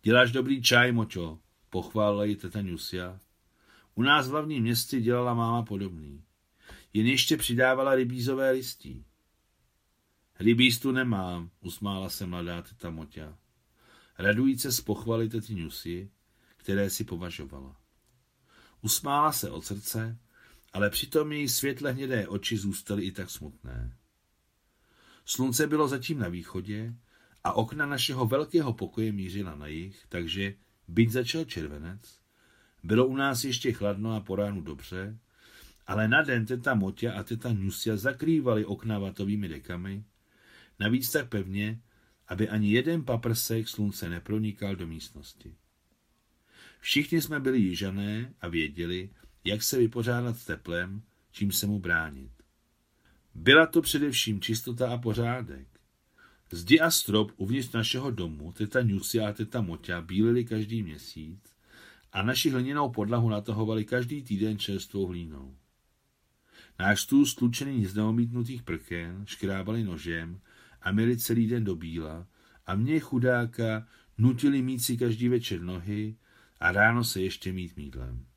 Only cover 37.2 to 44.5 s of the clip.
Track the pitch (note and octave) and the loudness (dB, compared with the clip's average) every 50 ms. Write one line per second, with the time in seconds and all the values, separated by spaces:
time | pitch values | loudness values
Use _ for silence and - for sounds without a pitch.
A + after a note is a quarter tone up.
37.2 | - - A#2 A#2 - B2 A2+ G2 G2 G2 - - - A2+ G#2+ G2+ G#2 C3+ C3 - | -6 -6 -8 -6 -2 -2 -2 0 -2 -4 -4 -2 -2 -2 -2 0 0 -2 -2 0
38.2 | D#3 D#3+ E3 D#3 C3 B2 A2+ G#2+ G#2 - G2+ - - A2+ G#2+ G2+ G2 F#2+ F#2+ - | 0 2 2 4 4 2 2 2 0 -2 -6 -6 -4 -4 -2 -2 -4 -4 -4 -4
39.2 | G2 G2 G#2 G#2+ G2+ E2+ D#2 C#2+ - - F2+ F2 F2+ G2 G2 G2+ G#2+ _ _ _ | -2 -2 0 -2 -2 -6 -8 -10 -10 -10 -8 -8 -6 -8 -8 -10 -10 _ _ _
40.2 | _ _ _ _ _ _ - - - _ _ - G2+ A2 B2 A#2+ B2 - - D3 | _ _ _ _ _ _ -20 -20 -20 _ _ -2 0 2 2 2 0 0 -2 -2
41.2 | C3+ A#2+ - G2+ F#2+ F#2 F#2+ G2+ G#2 G#2+ A2+ A#2 _ _ _ _ _ _ _ _ | -2 0 -4 -4 -4 -2 -2 -2 -2 -2 -4 -8 _ _ _ _ _ _ _ _
42.2 | _ - F#2 F#2 A2 - G#2+ G#2+ G#2 G2+ G#2 B2 B2+ D#3+ E3+ E3 C3+ B2+ A#2+ A#2 | _ -8 -2 0 0 0 2 2 4 4 4 4 4 2 0 0 0 0 -2 0
43.2 | - A#2+ A2+ A#2 - - A2+ A2+ A2+ - - - G#2 G2+ G2 - - E2+ E2+ F2 | 0 0 0 0 0 -2 -2 -2 -2 -4 -4 -2 -2 -2 -2 -4 -6 -6 -6 -6
44.2 | - - G#2+ A2 G#2+ G#2+ | -4 -4 -2 -2 -2 -4